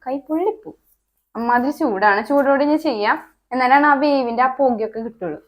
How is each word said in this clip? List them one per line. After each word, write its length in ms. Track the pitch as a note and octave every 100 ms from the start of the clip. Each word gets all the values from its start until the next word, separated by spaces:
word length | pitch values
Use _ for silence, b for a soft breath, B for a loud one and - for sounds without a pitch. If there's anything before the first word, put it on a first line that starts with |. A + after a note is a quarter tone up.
| -
കൈ 100 | C#4
പൊള്ളിപ്പോ, 520 | C#4 D#4 F#4+ A4 - - _ _ _ _ _
അമ്മാതിരി 380 | G#3 A#3 A#3+ B3+
ചൂടാണ്. 500 | D4 D#4 F#3+ G#3 G3+ A3
ചൂടോടെ 360 | C#4+ C#4 C#4
ഞാൻ 140 | D4 D4+
ചെയ്യാം, 400 | D#4 A3+ G#3 D4+ - _ _
എന്നാലാണ് 340 | B3 B3+ C4+ D4
ആ 80 |
വേവിന്റെ 480 | C#4 D4 C#4 A#3+ A#3
ആ 80 | C4 C4
പുകയൊക്കെ 420 | C4+ A#3 A3 A3
കിട്ടുള്ളൂ. 380 | A3+ A3+ F3 -